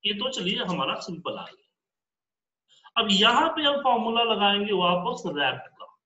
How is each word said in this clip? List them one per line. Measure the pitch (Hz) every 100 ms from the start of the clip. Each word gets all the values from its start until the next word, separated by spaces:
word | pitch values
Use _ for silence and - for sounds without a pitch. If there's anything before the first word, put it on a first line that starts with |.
| 208
ये |
तो | 208 254
चलिए | - 185 214
हमारा | 190 180 -
सिंपल | - - 160 139 -
आ |
गया। | - - _ _ _ _ _ _ _ _ _ _ _ _ - -
अब | 214
यहाँ | 190 220 285 320
पे | 320
हम | 294 277
फॉर्मूला | 262 233 220 226
लगाएंगे | 233 208 202 202 208
वापस | 190 180 180 226 247 180
रैप्ड | 147 135 127 -
का। | _ - _